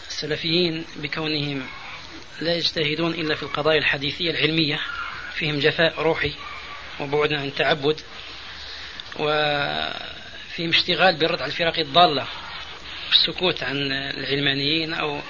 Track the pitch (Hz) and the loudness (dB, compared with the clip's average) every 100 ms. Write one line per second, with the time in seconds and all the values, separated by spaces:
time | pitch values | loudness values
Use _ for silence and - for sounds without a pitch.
0 | - - 147 147 165 165 175 160 160 156 | -10 -8 -4 -2 2 2 2 0 -6 -8
1 | 147 - 156 151 143 139 127 - - - | -6 -4 -2 -2 -2 -4 -6 -10 -12 -12
2 | - - - - 156 170 151 175 147 156 | -14 -14 -14 -4 0 2 0 0 0 2
3 | 165 170 156 151 147 - - 147 - 151 | 0 0 -2 -2 -2 0 4 4 4 2
4 | 143 143 170 147 151 160 151 151 - - | -2 -2 -2 2 2 4 2 0 -4 -6
5 | - - - - 156 147 147 147 160 - | -6 -8 -8 -4 -2 2 4 4 4 4
6 | 160 156 147 - - - - - - - | 0 2 -2 -4 -10 -12 -12 -12 -12 -8
7 | 143 147 151 151 139 135 143 156 143 156 | 0 2 4 2 0 0 2 4 2 0
8 | - - - - - - - - - - | -4 -14 -14 -14 -14 -12 -12 -12 -12 -12
9 | - - 151 151 151 147 147 151 156 - | -10 -2 2 2 2 2 0 0 -2 -4
10 | - - - - - - 170 160 - 160 | -8 -12 -14 -14 -10 -6 2 2 4 4
11 | 185 156 160 170 131 139 170 160 147 156 | 4 6 2 0 -2 0 0 0 4 8
12 | 175 135 117 - - - - - - - | 8 6 -2 -8 -10 -12 -12 -12 -12 -10
13 | - - - - 180 - 127 139 139 135 | 4 4 4 2 0 0 -2 -2 -2 -2
14 | 139 - 131 143 143 139 143 160 160 165 | -4 -4 -2 2 2 2 2 0 0 -2
15 | 156 147 - | -2 -4 -8